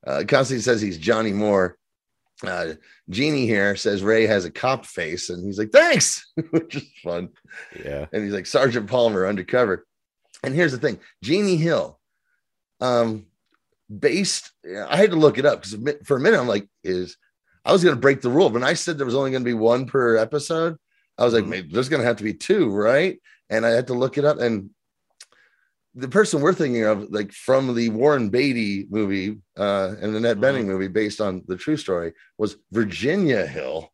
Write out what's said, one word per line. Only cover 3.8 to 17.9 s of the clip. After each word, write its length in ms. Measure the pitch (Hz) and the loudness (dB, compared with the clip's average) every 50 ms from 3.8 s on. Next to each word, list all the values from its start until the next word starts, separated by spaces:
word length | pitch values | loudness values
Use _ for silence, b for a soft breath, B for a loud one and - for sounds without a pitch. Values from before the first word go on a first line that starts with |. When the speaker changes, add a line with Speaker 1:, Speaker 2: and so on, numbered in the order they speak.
| - 113 104 101 95 | -2 -2 -2 0 2
Speaker 1:
Ray 240 | 101 110 113 113 | 2 4 4 4
has 180 | 104 110 101 90 | 4 2 0 0
a 60 | 85 | -4
cop 360 | - - - 127 135 123 - | -10 -4 -2 -2 -2 -2 -6
face, 420 | - - - 87 80 82 87 - - | -12 -10 -8 -8 -6 -6 -8 -8 -10
and 140 | 90 87 90 | -10 -10 -8
he's 140 | 101 98 95 | -10 -6 -6
like, 120 | 107 110 | -6 6
"Thanks," 600 | - 269 320 349 311 196 - - - - - _ _ - | 6 6 8 8 4 2 2 0 -2 -6 -10 _ _ -8
<laughs> 100 | 160 - | -8 -2
which 260 | - 160 - - - | -2 -2 -2 -2 -10
is 80 | 139 - - _ - - | -10 -10 -12 _ -16 -10
fun. 260 | 87 85 87 90 - _ _ _ B B B B B B - - | -8 -6 -6 -6 -10 _ _ _ B B B B B B -14 -12
Speaker 2:
Yeah. 220 | 71 71 71 73 80 - | -10 -8 -8 -8 -6 -6
Speaker 1:
And 120 | 107 107 | -4 -4
he's 80 | 101 101 | -4 -4
like, 140 | 98 90 | -6 -8
"Sergeant 420 | - - 143 127 135 113 120 107 98 | -2 0 2 2 2 0 0 -4 -2
Palmer, 380 | 127 127 120 117 107 95 92 | 0 2 2 2 2 2 0
undercover." 600 | 95 104 98 90 - - 127 123 107 95 87 - _ _ _ _ _ _ _ _ _ _ - - | 0 -2 -4 -4 -2 0 0 2 2 0 -4 -6 _ _ _ _ _ _ _ _ _ _ -10 -8
And 120 | 135 131 | -4 0
here's 180 | 156 180 160 127 | 2 2 0 0
the 60 | 120 | -2
thing, 200 | - 143 107 - b b b b - | -4 -4 -4 -4 b b b b -4
Jeannie 360 | 104 156 190 208 196 185 160 | -2 0 0 2 2 0 0
Hill, 420 | 156 170 160 113 80 60 - _ _ _ _ _ _ _ _ _ _ _ _ _ _ _ _ _ | 0 0 0 0 -2 -4 -10 _ _ _ _ _ _ _ _ _ _ _ _ _ _ _ _ _
um, 460 | - 127 123 120 117 113 110 107 98 _ _ _ _ _ _ _ _ _ _ _ _ _ 104 101 | -2 0 2 2 2 0 -2 -8 -12 _ _ _ _ _ _ _ _ _ _ _ _ _ -16 0
based, 540 | - 147 - 180 202 - - - - - _ _ _ 80 92 101 101 - | 0 0 2 2 -2 -2 -4 -6 -8 -12 _ _ _ -14 -12 -10 -6 -2
I 80 | - | 2
had 140 | 165 202 220 | 4 4 4
to 60 | 175 | 6
look 200 | 160 156 147 117 | 6 6 6 6
it 80 | 117 135 | 6 2
up 180 | 147 120 - - | 2 2 2 -6
'cause 120 | 95 104 | -12 -12
a 40 | 104 | -6
mi-, 200 | 113 143 143 - - | -4 -6 -6 -6 -2
for 120 | - 143 | -2 -2
a 40 | 127 | 2
minute 200 | 135 185 226 180 | 4 4 4 4
I'm 80 | 123 123 | 2 0
like, 180 | 104 104 101 _ _ _ _ | 0 -2 -2 _ _ _ _
"Is, 360 | 87 92 90 90 87 - _ _ _ _ _ _ _ _ _ _ | -6 -4 -4 -4 -8 -12 _ _ _ _ _ _ _ _ _ _
I 80 | - - | 2 4
was 120 | 196 170 | 6 6
gonna 120 | 180 | 4